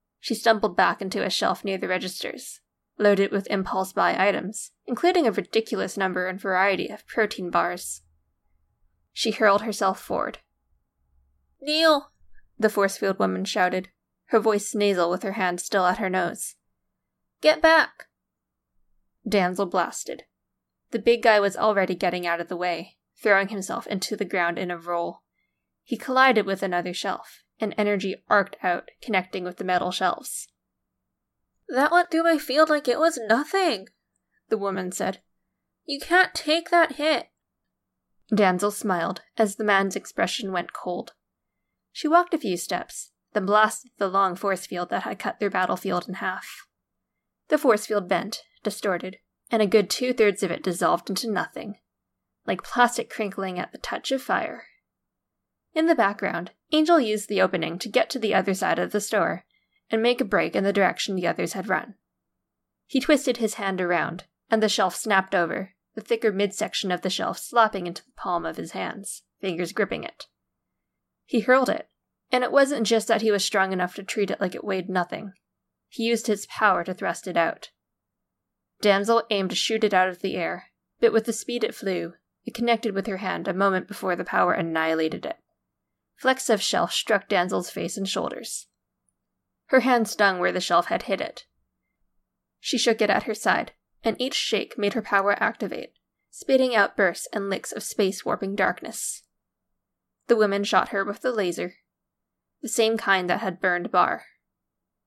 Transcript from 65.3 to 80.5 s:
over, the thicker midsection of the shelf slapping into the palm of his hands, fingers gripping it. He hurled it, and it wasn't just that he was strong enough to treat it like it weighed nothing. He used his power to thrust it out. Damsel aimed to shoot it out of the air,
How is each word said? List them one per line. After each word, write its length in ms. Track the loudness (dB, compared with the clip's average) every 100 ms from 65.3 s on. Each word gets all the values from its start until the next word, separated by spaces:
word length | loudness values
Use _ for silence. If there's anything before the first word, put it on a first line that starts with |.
over, 400 | 0 0 -2 -8 _ _ -12
the 60 |
thicker 300 | -4 0 0
midsection 600 | 2 0 -2 -4 -4 -2
of 100 | -2
the 80 | -2
shelf 280 | -2 -4 -6
slapping 500 | 0 4 4 2 -6
into 180 | -10 -14
the 60 |
palm 340 | -12 -4 -4 -4
of 120 | -8
his 140 | -8
hands, 520 | -8 -8 -8 -12 -16 _ _
fingers 340 | -6 -4 -4
gripping 300 | -2 -2 -4
it. 240 | -8 -14 -20 _ _ _ _ _ _ _ _ _ _
He 160 | 0
hurled 280 | 4 4 4
it, 200 | -2 -6 _ _ _ _
and 120 | 0
it 80 | 2
wasn't 360 | 4 4 2 2
just 200 | 2 2
that 120 | 2
he 100 | 2
was 120 | 2
strong 300 | 2 0 0
enough 200 | 0 -4 -6
to 80 |
treat 280 | -8 -2 -2
it 80 | -2
like 160 | -4 -4
it 80 |
weighed 260 | -4 -4 -2
nothing. 440 | -2 -2 -6 -10 -16 _ _ _ _ _
He 140 | -4
used 240 | -2 0 0
his 180 | -4 -6
power 380 | 0 2 2 -2
to 80 |
thrust 340 | -4 -6 -6 -2
it 80 | 0
out. 360 | 0 -2 -12 _ _ _ _ _ _ _ _ _ _ _
Damsel 420 | 2 2 2 2 2
aimed 200 | -2 -2
to 60 | -2
shoot 280 | -2 0
it 100 | 2
out 140 | 2 2
of 140 | 0
the 160 | -6 -4
air, 340 | -4